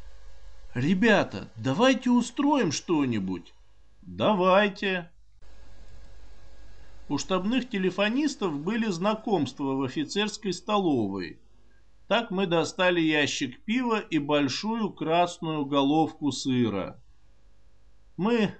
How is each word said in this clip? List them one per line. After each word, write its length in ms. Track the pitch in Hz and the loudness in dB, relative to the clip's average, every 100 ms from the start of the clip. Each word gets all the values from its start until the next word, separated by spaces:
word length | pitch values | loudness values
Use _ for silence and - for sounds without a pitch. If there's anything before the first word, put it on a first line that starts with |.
| - - - - - - - | -12 -12 -12 -12 -12 -12 -8
"Ребята, 800 | - 143 190 226 196 135 101 - 113 | -2 2 4 6 6 4 -4 -10 -6
давайте 540 | 113 139 254 269 247 | -2 2 4 4 4
устроим 600 | 240 240 - 285 294 196 | 2 2 0 2 2 2
что-нибудь". 840 | 127 - 160 135 113 95 90 - - - - - - | -2 0 2 2 0 -2 -6 -8 -20 -20 -20 -20 -20
"Давайте". 1080 | 90 87 131 208 185 190 208 196 202 185 170 - - - - - - - - - - - - - - - - - - - - | -14 -2 0 2 4 6 4 0 -4 -4 -6 -16 -20 -18 -14 -14 -12 -12 -12 -12 -12 -12 -12 -12 -12 -12 -10 -12 -12 -12 -6
У 80 | 143 | -4
штабных 500 | - 185 185 254 - | -2 0 0 0 -2
телефонистов 880 | 202 185 185 208 247 302 - 190 143 | -2 0 2 0 2 0 0 -2 -2
были 280 | 160 226 226 | -2 0 0
знакомства 880 | 170 196 220 - 190 135 - 139 | 0 0 0 0 0 0 -2 -2
в 80 | 135 | -2
офицерской 720 | 131 160 147 196 214 - 202 | -2 -4 -4 -2 -2 -4 -6
столовой. 880 | 170 - 214 180 135 101 98 85 - - - - - - - - | -6 -2 0 2 2 0 -4 -8 -12 -20 -20 -20 -20 -20 -18 -2
Так 240 | 202 233 | 0 0
мы 160 | 185 190 | -2 2
достали 540 | 165 147 - 180 175 | 2 0 2 2 4
ящик 580 | 160 156 135 - 131 - - | 4 2 2 -2 -6 -6 -4
пива 340 | 240 247 220 | -2 0 -2
и 180 | - 160 | -2 -2
большую 720 | 143 147 139 - 208 226 202 | 2 2 2 -2 -4 -2 -2
красную 720 | - 156 170 175 - 165 156 139 | -4 0 2 2 -2 -4 -2 0
головку 640 | 143 139 156 151 - 143 | 2 4 4 2 0 -4
сыра. 720 | 131 139 127 113 98 82 - - - - - - - - - - - - - | -2 0 2 2 0 -6 -10 -20 -20 -20 -20 -20 -20 -20 -20 -20 -20 -16 -4
Мы 380 | 196 240 202 | 0 2 2